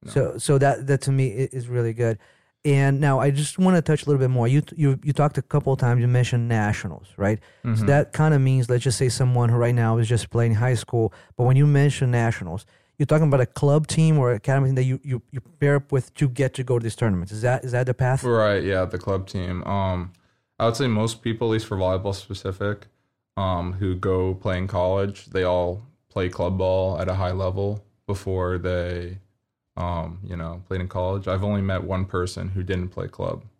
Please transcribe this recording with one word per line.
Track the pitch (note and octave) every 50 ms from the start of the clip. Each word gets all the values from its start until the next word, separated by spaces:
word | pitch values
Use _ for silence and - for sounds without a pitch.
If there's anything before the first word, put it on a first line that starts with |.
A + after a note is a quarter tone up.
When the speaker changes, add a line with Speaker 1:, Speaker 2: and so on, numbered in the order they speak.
| -
Speaker 1:
No. | -
Speaker 2:
So, | - C#3+ B2+ - - -
so | - - D3 C#3
that, | C#3 C#3 C3+ - C3+ C3+
that | C#3 C3
to | - -
me | C3+ C3+ C3+ C3
i-, | G2+ A2+ C3 B2+
is | - C3 A#2+ A#2+
really | B2 B2 A#2 A#2 A2+
good. | A2+ A#2+ A2+ A2+ G#2 _ _ _ _ _ _ _ _ _
And | D3+ C#3+ C3+ C#3 C#3 C#3 C3+
now | D3+ C#3+ C#3 C3
I | A#2 C#3+
just | C#3+ C#3 D3+ C#3 - -
wanna | F#3 F#3 F#3 F3
touch | D#3 - D#3 D3 -
a |
little | D3 D3 C3+
bit | C3 B2+
more. | B2+ B2+ A#2 A#2
You, | C3 D3 D3 - -
you, | - D3+ C#3 C3+ C3 -
you | C#3+
talked | C#3 - C#3 D3 - -
a |
couple | C3 _ - D3 - - C3+
of | B2+
times, | - B2 A#2+ B2
you | A#2+ B2
mentioned | B2 B2 B2 A#2+ - A#2+ A#2 A#2+
nationals, | A#2 A2 G#2+ G#2 G#2 - - G2+ D#2 A1 - - - -
right? | G2 G2 A2 G#2 - - _ _ _
So | B2
Speaker 1:
Mm-hmm. | A2+ A2 A2 G#2
Speaker 2:
that | C#3 C#3+ D3 - -
kinda | - D#3 D#3 D#3 C#3
means, | C3 C3 C3 C3 B2 A#2
let's | B2 B2 -
just | C3+ B2 -
say | C#3 B2+
someone | A#2 - C3 B2+ B2 B2 A#2+ A#2
who | A2+ A#2+
right | A#2+ A#2+ B2
now | A#2+ A#2 A2+ A2+ A2+
is | A#2 A2
just | A#2+ A2 - -
playing | - A#2 A#2 A#2 A2+
high | G#2 A#2+ B2+ B2+
school, | A2+ - - - A#2 A2 A2 - - - _ -
but | - B2
when | B2 C3 C3
you | D3
mention | D3 C#3+ C#3 C#3+ D3 C3+ - C#3 B2
nationals, | B2 A#2+ A#2 A2+ A2 - G2+ F2 D#2+ F#2 - _ _ _ _ _ _ _
you're | D3+
talking | C3+ D3+ D#3 D#3+ D3+
about | C#3 C3+
a | B2
club | - _ - - C#3+ C#3+ D3+ D#3 -
team | - - D#3+ D#3+ D#3 D3+
or | C3 B2 B2
academy | G#2+ _ - C3+ C#3 C#3 C3
team | C3+
that | C3 B2+
you, | C3 B2+ C3 _
you, | C#3+ B2+ A#2+ - _
you | - C3 - - _ _
pair | - C#3+ C#3+
up | D3 C#3+ _
with | - C3+ B2 - _
to | - D#3 C3+
get | B2 A#2+ C#3 C3 -
to | - C3
go | B2 B2+ A#2+
to | A2+
these | A2+ G#2+ -
tournaments. | B2 A2+ F#2+ F2+ F2 F#2+
Is | G#2+ G#2+ A2+
that, | B2 B2+ C3 -
is | C3
that | A#2+ B2 B2+
the | B2+ B2
path? | - C3 B2 C3 C3 -
Speaker 1:
Right, | B2 A#2+ A2+ G#2+ G#2+ G2+ G2 D2+
yeah, | F#2 G2 F#2 F#2
the | F2+ - F2+
club | - - G2 F#2+ F#2+ -
team. | - G2+ F2+ F2+ F2+ F2+ -
Um, | - F#2+ G2+ G2 F#2+ F#2 F2+ F2+ F2+ - _ _ _ _ _ _ _ _ _
I | -
would | A#2 A2+
say | A#2 C#3 B2
most | A2+ G#2+ A2 A2+ A2+ -
people, | _ A#2 A2 A2 A#2+ A2+
at |
least | A2 A2 A2
for | - G#2+ F#2+
volleyball | F#2+ F#2 F#2 F#2 F#2 G2+ G2
specific, | F#2+ - - G2+ F#2+ - F#2+ F#2+ F#2+ G2+ G2+ G#2 G2+ - _ _ _ _ _ _ _ _ _ _ -
um, | G2 F#2 F#2 F2 F2 F2+ F2+
who | F#2+ G2+ F#2+ F#2
go | F2+ F#2 G2 F#2 F#2 F#2 F#2 F#2+
play | F#2 - G#2+ F#2 F2+
in | F#2 F#2+
college, | - F#2 F2+ F#2 F#2+ G2 G2 G2+ G2+ - - -
they | - F#2+ F2+
all | F2+ F2+ F2+ F2 F2 F2+ G2 A2+ - _ _ _ _
play | _ G#2 F#2+ F2+
club | F2 - F2 F2+ F#2+ F#2+
ball | F#2 F#2 F#2 F#2+ F#2 F#2+ F#2+ D#2
at | F#2 F2+
a | F#2
high | F#2+ F#2+ F2+
level | F#2 F#2+ G2 F#2 F#2 G2 G2+ G2+ G#2 G#2 - _ _ _ _
before | - G2+ F#2+ - G2 F#2+ F#2 F2+ F2+ F2+ F2+
they, | F2 F2+ F2+ F2+ F2 F2 F2 F2 F2 F2 F#2 F#2+ _ _ _ _ _ _ _ _ _ _ _ -
um, | F2 F2 F2 E2+ E2 E2 E2 F#2 G2
you | F#2+ F#2
know, | F2 E2+ E2 E2+ F2 F#2+ _
played | F#2+ F#2+
in | F#2 F#2
college. | - F#2+ F2+ F2+ F#2+ G2 F#2+ -
I've | F#2 F#2+ G2+
only | G#2 G#2 G2+
met | G2 F#2+ F#2+ F2+ E2+
one | F2 F#2+ F#2 F#2+
person | F#2+ - F#2 F2+ F2+ - F2+ F2+ F#2
who | F#2+ F#2+ F2+
didn't | F#2 F#2+ F2+ F2+ F2+
play | - - F#2 F#2
club. | - - - - - E2+ - - _ _